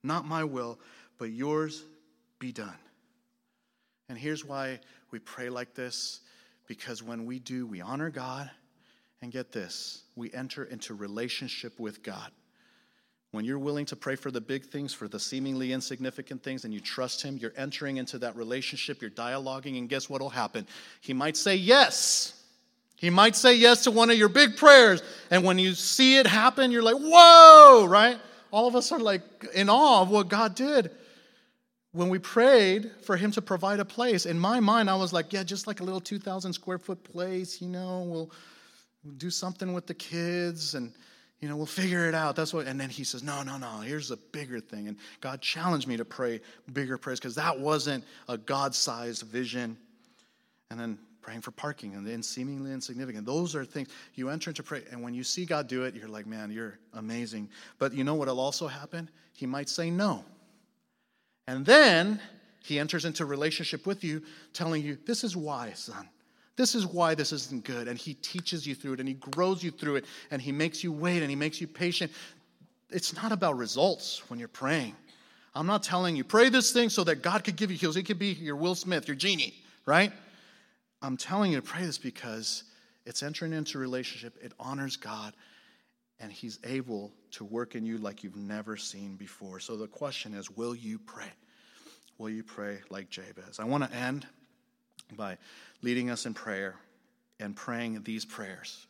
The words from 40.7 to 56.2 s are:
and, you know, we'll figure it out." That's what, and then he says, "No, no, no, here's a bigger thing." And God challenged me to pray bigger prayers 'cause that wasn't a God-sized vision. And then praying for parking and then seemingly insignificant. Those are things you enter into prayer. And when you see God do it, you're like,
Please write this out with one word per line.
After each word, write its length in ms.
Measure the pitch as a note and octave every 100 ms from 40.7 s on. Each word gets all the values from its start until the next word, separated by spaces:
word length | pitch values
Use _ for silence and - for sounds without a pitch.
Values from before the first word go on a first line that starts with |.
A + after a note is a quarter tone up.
and, 200 | C#3+ A#2+ - - - _ _
you 80 | D3
know, 80 | D3
we'll 100 | D3+
figure 420 | - F#3 F3 E3
it 60 |
out." 220 | D#3+ D#3 C#3
That's 180 | D#3
what, 120 | E3 C3+
and 140 | C3+
then 100 | C3+
he 140 | A#2
says, 180 | A#2+ B2
"No, 200 | C#3+ C#3+
no, 160 | C3+ C3+
no, 220 | B2 A2
here's 300 | A2 D3+ C3
a 60 | A#2
bigger 440 | _ D3+ C#3 A#2+
thing." 280 | G#2+ G#2+ G#2
And 80 | G#2 - -
God 220 | C3+ C3+
challenged 440 | - D#3+ F3+ D#3+ B2+
me 100 | A#2
to 80 |
pray 360 | A2+ - B2 A2+ - - -
bigger 240 | C3 C3 B2+
prayers 240 | - B2+
'cause 140 | C3
that 240 | A#2 D3+ C3+
wasn't 460 | C#3+ D3+ C#3 C3+ - - -
a 100 | A#2
God-sized 840 | A2 C#3 C#3 B2+ - A#2 A#2+ A2+
vision. 540 | A2 A#2 B2 B2 A#2+ A2+ _ _ _ _ _ _ _ _ _
And 100 | A2+
then 180 | A#2 G#2 _ _
praying 200 | - A2+
for 120 | A#2
parking 420 | - D3 C#3+ G#2+
and 120 | G2 G2+
then 160 | A#2
seemingly 480 | - - B2+ C#3 C3+
insignificant. 540 | C3+ C3 B2 C3 G#2+
Those 300 | G#2+ D3 F3
are 100 | D3
things 240 | B2+ D3 C3 - -
you 140 | - B2+
enter 220 | D#3 E3+
into 120 | D3+
prayer. 220 | - C#3+ -
And 120 | B2
when 120 | A#2+
you 100 | A#2+
see 220 | B2+ - F3+
God 220 | D#3 C3
do 160 | B2+
it, 100 | B2+
you're 140 | A2+ A2
like, 180 | G#2+